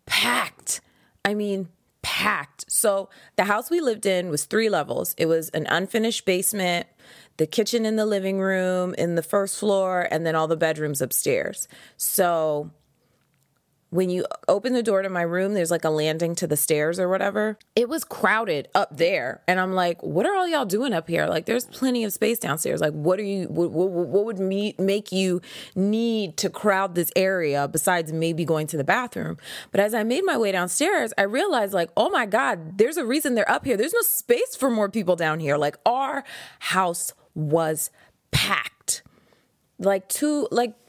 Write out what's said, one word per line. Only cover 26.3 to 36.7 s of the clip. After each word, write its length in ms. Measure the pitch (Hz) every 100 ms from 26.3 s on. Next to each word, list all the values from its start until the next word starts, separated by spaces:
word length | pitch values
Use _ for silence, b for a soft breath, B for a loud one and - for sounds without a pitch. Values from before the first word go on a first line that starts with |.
| 156
to 120 | 190
crowd 460 | - 214 190 190 175
this 160 | 165 -
area 520 | 190 190 156 143 143
besides 440 | 165 - 180 156
maybe 340 | 160 165 165 160
going 200 | 156 156
to 100 | 160
the 60 |
bathroom?" 540 | 139 214 247 - - 165 B B B
But 80 | -
as 140 | 208
I 100 | 226
made 200 | 214 262
my 140 | 381 269
way 140 | 214
downstairs, 600 | 185 180 - 311 381 233 -
I 60 |
realized, 500 | 202 240 392 269 202
like, 180 | 190 165 -
"Oh 140 | 262
my 160 | 381 220
God, 540 | 214 269 190 160 190
there's 180 | 226 320
a 80 | 240
reason 300 | 277 294 233
they're 140 | -
up 160 | 269 -
here. 120 | 208
There's 160 | 269
no 80 | 453
space 540 | 427 - - 240 508 -
for 160 | 269
more 180 | 226 202
people 260 | 220 180 175
down 240 | 160 156
here." 180 | 156 147
Like, 200 | 147 - -
our 380 | 247 269 285 - B B B
house 540 | -